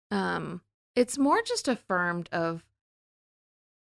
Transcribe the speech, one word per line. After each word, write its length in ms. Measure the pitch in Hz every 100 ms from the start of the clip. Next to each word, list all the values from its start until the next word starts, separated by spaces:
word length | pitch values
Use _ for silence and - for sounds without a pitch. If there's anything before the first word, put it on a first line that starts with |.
| _
Um, 500 | 202 185 175 170 175 - _ _ 247
it's 220 | 247 285
more 240 | 277 392
just 260 | 453 480 -
affirmed 600 | 233 - 180 175 175 170
of, 320 | 175 165 165 - _ _ _ _ _ _ _ _ _ _ _